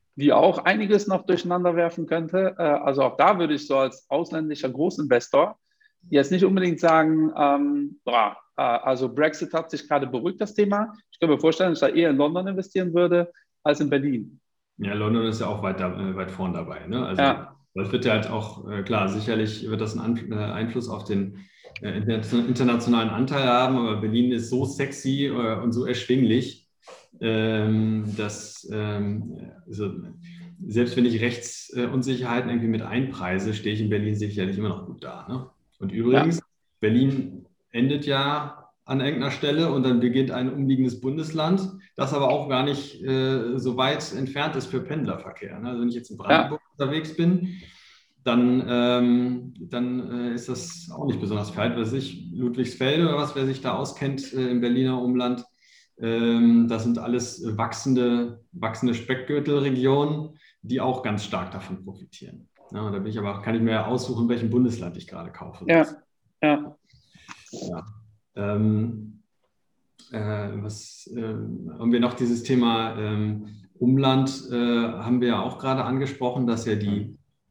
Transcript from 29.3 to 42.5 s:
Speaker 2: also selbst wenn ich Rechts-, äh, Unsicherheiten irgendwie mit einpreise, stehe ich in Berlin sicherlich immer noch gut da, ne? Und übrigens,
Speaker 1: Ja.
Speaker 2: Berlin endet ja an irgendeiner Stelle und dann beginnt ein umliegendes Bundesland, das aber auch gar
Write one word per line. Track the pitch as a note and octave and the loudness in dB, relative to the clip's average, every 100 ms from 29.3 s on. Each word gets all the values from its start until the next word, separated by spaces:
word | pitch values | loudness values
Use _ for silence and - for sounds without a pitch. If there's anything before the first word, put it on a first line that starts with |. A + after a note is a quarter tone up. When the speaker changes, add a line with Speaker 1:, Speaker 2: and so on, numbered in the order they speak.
| - - - - | -12 -16 -18 -14
Speaker 2:
also | G2+ G2+ - - - - - - - | -6 -6 -6 -12 -16 -20 -20 -20 -14
selbst | - A2 A#2+ B2+ | -4 0 0 2
wenn | |
ich | B2 A2+ | 2 2
Rechts-, | A#2 - - - - B2 | -2 -4 -10 -14 -10 -6
äh, | A#2+ | -2
Unsicherheiten | C3 B2+ B2 B2 A#2+ B2 | -2 -2 -2 -2 -2 -2
irgendwie | A#2+ A2+ | -2 0
mit | A2 | -2
einpreise, | A2 A2+ C3+ F#2+ F2+ F#2+ G#2+ | -2 -4 -4 -4 -4 -2 -2
stehe | G#2+ G#2 | -4 -2
ich | G#2+ | -2
in | G#2+ | 0
Berlin | G#2 G#2 | 0 0
sicherlich | G#2 G#2 G2+ F#2+ G2 | -2 -4 -2 -2 -2
immer | G#2+ | -4
noch | F2+ F#2 | -4 -10
gut | - | -14
da, | - F2 F2 | -14 -14 -10
ne? | - - _ _ - | -10 -10 _ _ -10
Und | G2 | -6
übrigens, | G#2 A#2 C3+ D#3+ E3+ | -2 4 4 4 0
Speaker 1:
Ja. | - _ _ _ | -6 _ _ _
Speaker 2:
Berlin | G#2+ A#2 C3+ C3+ F#2+ - - _ _ | 2 4 4 2 -4 -10 -20 _ _
endet | A#2 C3 C#3 C#3+ | 0 2 2 0
ja | C#3 C#3 D3 C#3+ - - _ | 0 0 -2 -6 -12 -20 _
an | - C3+ | -4 -2
irgendeiner | C#3 D3 C#3 | 0 -2 -2
Stelle | C#3 D3 D3+ E3 | -2 0 2 2
und | C#3 | 2
dann | C3 B2 | 4 4
beginnt | A#2+ B2+ C3 | 4 2 0
ein | B2 B2+ | 0 -2
umliegendes | C#3 C#3 C3 B2+ A2+ | 0 2 4 2 0
Bundesland, | B2 D3+ D#3+ D#3 D#3 F#3+ F#3+ - - | -4 -4 -4 -2 2 2 0 -8 -12
das | - C3+ | -6 -2
aber | C#3+ C#3 | 2 2
auch | D3 | 2
gar | C#3 | 2